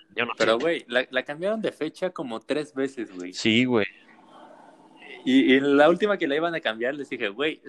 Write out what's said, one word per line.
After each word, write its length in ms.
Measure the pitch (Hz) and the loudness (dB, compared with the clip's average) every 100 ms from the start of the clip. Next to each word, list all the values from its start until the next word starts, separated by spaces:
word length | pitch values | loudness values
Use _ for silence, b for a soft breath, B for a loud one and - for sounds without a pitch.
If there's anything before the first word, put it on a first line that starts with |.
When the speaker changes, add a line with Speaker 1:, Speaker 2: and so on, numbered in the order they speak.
| - 110 | -12 -6
Speaker 1:
yo 100 | 117 | -6
no 80 | 110 | 0
Speaker 2:
Pero, 160 | 110 113 | 2 2
Speaker 1:
sé. 60 | |
Speaker 2:
güey, 220 | 156 151 - | 0 -4 -4
la, 180 | 120 131 | -4 -2
la 140 | 127 | -4
cambiaron 380 | 127 147 190 220 | -6 -6 -4 -4
de 100 | 170 | -6
fecha 400 | - 156 - 185 | -6 -8 -6 -6
como 280 | - 139 113 | -6 -8 -10
tres 340 | - 139 110 | -6 -6 -4
veces, 400 | 131 135 123 104 92 | -4 -6 -6 -12 -10
güey. 180 | 90 | -12
Speaker 1:
Sí, 320 | 90 117 110 127 | -2 2 4 4
güey. 200 | 120 98 - - - - - - - - - - - | 2 0 -6 -20 -20 -20 -20 -20 -20 -20 -20 -20 -20
Speaker 2:
Eh, 220 | - - 131 | -20 -6 2
Y, 280 | 131 135 135 | 4 6 4
y 40 | |
la 300 | 139 143 151 | 4 6 6
última 280 | 175 208 196 | 4 0 -2
que 100 | 160 | -2
la 80 | 143 | -2
iban 180 | 170 165 | -2 -4
a 40 | |
cambiar, 340 | 117 110 120 147 | -4 -4 -4 -6
les 140 | 131 | -8
dije, 200 | 123 107 | -6 -6
"Güey, 320 | 104 156 147 | -4 -4 -6